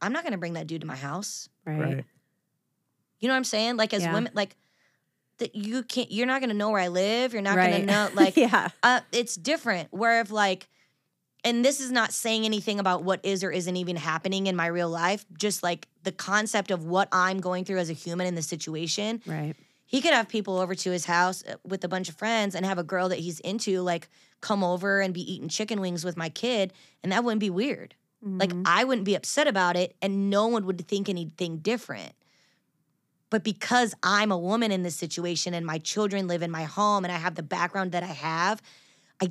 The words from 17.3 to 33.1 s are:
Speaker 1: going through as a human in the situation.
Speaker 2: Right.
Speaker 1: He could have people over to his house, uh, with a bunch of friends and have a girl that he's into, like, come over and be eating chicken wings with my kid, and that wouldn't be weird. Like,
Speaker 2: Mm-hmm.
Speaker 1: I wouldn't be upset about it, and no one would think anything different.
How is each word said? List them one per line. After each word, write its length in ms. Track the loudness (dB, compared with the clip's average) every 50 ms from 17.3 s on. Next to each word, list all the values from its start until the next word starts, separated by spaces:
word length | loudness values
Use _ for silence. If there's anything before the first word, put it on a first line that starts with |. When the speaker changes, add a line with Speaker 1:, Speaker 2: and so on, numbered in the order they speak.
| 2 0
Speaker 1:
going 240 | -2 -2 -2 -2 -2
through 140 | -2 -2 -2
as 100 | -2 -2
a 20 |
human 340 | -4 -8 -6 -6 -4 -2 -2
in 80 | -2 -2
the 80 | -2
situation. 800 | -4 -4 -6 -6 -6 -6 -6 -4 -4 -2 -2 -2 -2 -2 -4 -6 -6
Speaker 2:
Right. 280 | -6 -6 -4 -4 -6 -6 -10 _ _ _ _ _
Speaker 1:
He 140 | _ -2 2
could 100 | 4 4
have 160 | 4 4 2 2
people 300 | -2 -4 -2 0 0 0
over 160 | 0 0 -2
to 160 | -4 -2 -2
his 140 | -2 -2 0
house, 400 | 2 4 4 4 4 2 -4 -8
uh, 80 | -10 -12 -12 -8
with 200 | -8 -6 -6 -4
a 40 | -4
bunch 200 | -4 -4 -4 -6
of 80 | -8
friends 400 | -6 -2 0 0 2 0 0 -2
and 100 | -2 -2
have 120 | -2 -2 -2
a 40 |
girl 260 | -2 -2 0 0 0 0
that 100 | 0 -2
he's 180 | -4 -6 -8 -6
into, 400 | -6 -6 -4 -2 0 0 0 2
like, 260 | 2 0 0 -2 -4 -10 _ _ _ _ _ _
come 220 | -4 -2 0 2 2
over 360 | 2 0 0 2 2 2 2
and 140 | 2 2 0
be 180 | -4 -6 -6
eating 160 | -8 -6 -6 -6
chicken 320 | -4 -4 -4 -2 -2 -2
wings 240 | -2 -2 -4 -2 -4
with 120 | -4 -4
my 120 | -4 -6 -6
kid, 440 | -6 -4 -2 0 2 2 0 -2 -2 -12 -20 -20 _ _
and 80 | -2 0
that 100 | 0 2 2
wouldn't 160 | 2 2 2
be 100 | 0 0
weird. 440 | 0 0 0 0 -2 -6 -8 -16 -20 _ _ _ _ _
Like, 280 | -8 -6 0 0 2 2
Speaker 2:
Mm-hmm. 120 | 2 0 2
Speaker 1:
I 160 | 4 4 4 4
wouldn't 200 | 4 2 0 2
be 100 | 2 0
upset 320 | 0 0 0 0 2 2
about 300 | 4 4 4 2 4 4
it, 180 | 2 0 -2 -4 _
and 260 | -4 -2 0 0 0 2
no 180 | 4 4 4 4
one 180 | 2 0 0
would 200 | -2 -4 -4 -4 -2
think 200 | -2 -2 0 -2
anything 500 | -2 -4 -4 -8 -6 -6 -4 -4 -4 -4
different. 540 | -2 -2 -2 -2 -4 -8 -10 -10 -12 -14 -18 _ _ _ _ _ _ _ _ _ _ _ _ _ _ _ _ _ _ _